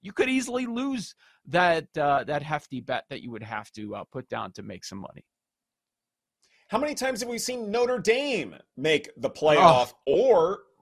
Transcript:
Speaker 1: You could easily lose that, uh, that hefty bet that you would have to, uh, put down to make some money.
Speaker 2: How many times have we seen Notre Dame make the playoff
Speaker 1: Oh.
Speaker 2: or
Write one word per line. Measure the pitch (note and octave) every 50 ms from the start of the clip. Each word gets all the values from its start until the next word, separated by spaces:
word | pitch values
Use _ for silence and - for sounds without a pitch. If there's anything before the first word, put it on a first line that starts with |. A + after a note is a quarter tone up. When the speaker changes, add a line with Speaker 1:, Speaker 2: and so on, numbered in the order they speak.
| -
Speaker 1:
You | G3 -
could | - B3+ B3+
easily | C4 C4 B3 B3 A#3+ B3+ B3+
lose | A#3 A#3 A#3+ C4+ C#4 C4+ A#3+ E3+ - - _ _ _ _ _ _
that, | - C3+ F3 F3+ F3 E3 E3 - - -
uh, | D#3 D3 C#3+ C#3+ C3+ A#2
that | C3+ D3 D3 C#3+
hefty | D3+ D#3 D3 - - C3+ B2
bet | A2+ C3 B2+ A#2 - -
that | C#3 A#2 E2+
you | B2
would | A#2 G#2+
have | G#2+ G#2+ A2+ G#2+ G#2+ -
to, | - A2 G#2+ G#2 G2+
uh, | G2+ - _
put | - C3 B2 -
down | A#2 A#2 G#2 F#2+ -
to | -
make | G#2 G#2 F#2+ - -
some | - F#2+ G2
money. | F#2 - - - - _ _ _ _ _ _ _ _ _ _ _ _ _ _ _ _ _ _ _ _ _ _ _ _ _ _ _ _
Speaker 2:
How | - G3+
many | A#3 D4 D4+ D4
times | - B3 C4 B3+ G3
have | B3 A#3+
we | A#3+ A3
seen | - - B3+ B3 A3+ G3+
Notre | G#3 A#3+ B3 B3 B3+
Dame | A#3 - G#3+ A3+ C4 C#4+ C#4+ B3 F#3 C3 F#2+ D2 - - _ -
make | B2+ C3 D#3 D#3 C#3+ - - -
the | - A#2 C3
playoff | - - D3+ D#3 D3+ D3 F#3 E3+ C#3+ B2 B2 - - _ -
Speaker 1:
Oh. | - -
Speaker 2:
or | F3+ B3 C4+ A3 F3 D#3+ F3+ G3+ - - _ _ _